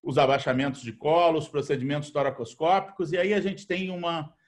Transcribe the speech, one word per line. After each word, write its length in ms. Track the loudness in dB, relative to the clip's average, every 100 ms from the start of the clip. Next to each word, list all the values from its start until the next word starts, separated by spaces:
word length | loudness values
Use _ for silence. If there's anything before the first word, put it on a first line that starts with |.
os 160 | 0 4
abaixamentos 640 | 4 4 2 0 0 -4
de 100 | -12
colo, 460 | -6 2 4 4 2
os 100 | -2
procedimentos 600 | -6 -2 -2 -2 -4 -4
toracoscópicos. 1000 | -2 -2 -2 -12 -4 2 2 0 -8 -4
E 80 | 0
aí 160 | 0 0
a 40 |
gente 280 | -2 -6 -6
tem 240 | -4 -4
uma, 420 | -4 -4 -4 -8 _